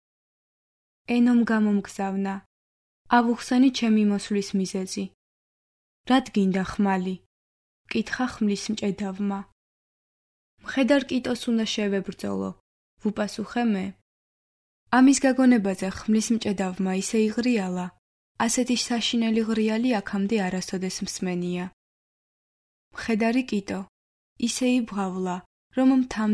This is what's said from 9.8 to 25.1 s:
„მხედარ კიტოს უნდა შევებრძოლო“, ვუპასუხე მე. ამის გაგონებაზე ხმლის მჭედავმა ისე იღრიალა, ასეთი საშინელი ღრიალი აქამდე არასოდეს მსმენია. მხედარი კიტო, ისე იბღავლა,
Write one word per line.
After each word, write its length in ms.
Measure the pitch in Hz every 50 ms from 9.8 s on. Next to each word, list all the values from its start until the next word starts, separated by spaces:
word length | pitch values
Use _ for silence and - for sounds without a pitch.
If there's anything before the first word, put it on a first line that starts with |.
| _ _ _ _ _ _ _ _ _ _ _ _ _ _ _ _ -
„მხედარ 380 | - - 269 269 226 285 277 262
კიტოს 360 | - 262 254 247 - 247 233 -
უნდა 180 | 247 233 226 220
შევებრძოლო“, 840 | 214 - - 208 202 196 196 185 - 185 - - 202 196 190 196 190 180 _ _ _ _ _ _ _ _ _ -
ვუპასუხე 600 | 214 202 - 208 196 - - 202 - - 240 240
მე. 200 | 226 208 190 190 196 - _ _ _ _ _ _ _ _ _ _ _ _ _ _ _ _ _ _ _
ამის 260 | - 247 262 277 277 -
გაგონებაზე 680 | - 262 254 254 262 254 247 226 190 196 190 - 190 190
ხმლის 380 | - - - - 214 220 214 -
მჭედავმა 600 | 233 220 - 214 202 185 190 185 180 - 190 185 185 190
ისე 160 | 196 - - 220 220
იღრიალა, 600 | 214 214 240 226 254 240 214 185 185 180 180 180 180 - _ _ _ _ _ _ _ _ -
ასეთი 380 | 220 233 - 254 247 240 247
საშინელი 640 | 226 - - 247 233 220 - - 233 226 226 220 226
ღრიალი 480 | 226 214 226 220 214 220 220 220 240 254 240
აქამდე 400 | 202 - - - 196 196 202 226 214
არასოდეს 560 | 190 180 180 185 180 - - 180 185 185 - -
მსმენია. 640 | 196 - - - 190 185 180 175 175 175 180 180 180 185 - _ _ _ _ _ _ _ _ _ _ _ _ _ _ _ _ _ _ _ _ _ _ _ _
მხედარი 500 | - - - 226 202 226 226 233 262 254
კიტო, 340 | - 214 202 196 - 196 190 196 - _ _ _ _ _ _ _ _ _ _
ისე 280 | 233 233 - - 254 247 254
იბღავლა, 600 | 254 226 - 190 202 196 185